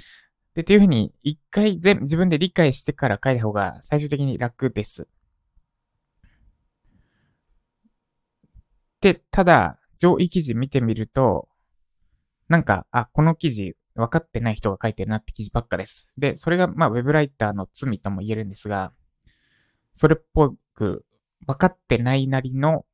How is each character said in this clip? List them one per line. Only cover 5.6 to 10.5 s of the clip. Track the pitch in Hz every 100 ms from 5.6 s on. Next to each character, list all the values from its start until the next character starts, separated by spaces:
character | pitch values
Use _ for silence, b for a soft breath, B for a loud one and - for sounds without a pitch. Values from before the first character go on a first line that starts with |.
| _ _ _ _ _ _ _ _ _ _ _ _ _ _ _ _ _ _ _ _ _ _ _ _ _ _ _ _ _ - _ _ _ _
で、 | 202 - _
た | -
だ、 | 180 147 85 58 _ -
上 | 175 170
位 | 180
記 | 185
事 | 147